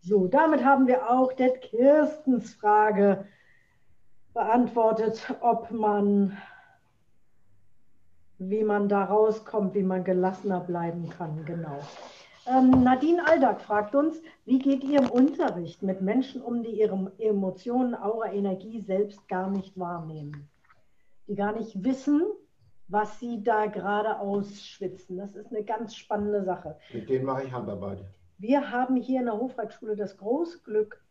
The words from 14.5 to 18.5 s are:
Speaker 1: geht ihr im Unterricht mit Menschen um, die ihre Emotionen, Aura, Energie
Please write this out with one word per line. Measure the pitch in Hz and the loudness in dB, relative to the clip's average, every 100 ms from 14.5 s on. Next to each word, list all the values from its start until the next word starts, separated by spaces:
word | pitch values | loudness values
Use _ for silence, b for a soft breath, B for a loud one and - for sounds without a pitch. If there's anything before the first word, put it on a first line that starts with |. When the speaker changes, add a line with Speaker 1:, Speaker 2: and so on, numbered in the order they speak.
| 262 | 2
Speaker 1:
geht | 277 269 | 2 0
ihr | 269 285 | 2 2
im | 254 | 4
Unterricht | 247 277 359 311 175 160 - | 4 4 4 -2 -2 -10 -6
mit | 190 190 | -4 -2
Menschen | 190 240 262 254 | 0 0 -2 -8
um, | 233 240 | -6 -6
die | 226 214 | -6 0
ihre | 214 190 185 - | 0 0 -6 -4
Emotionen, | 220 202 190 185 240 247 247 | -2 0 -2 -6 -4 -2 -2
Aura, | 233 202 226 214 | -2 -4 -4 -4
Energie | 202 202 | -4 -4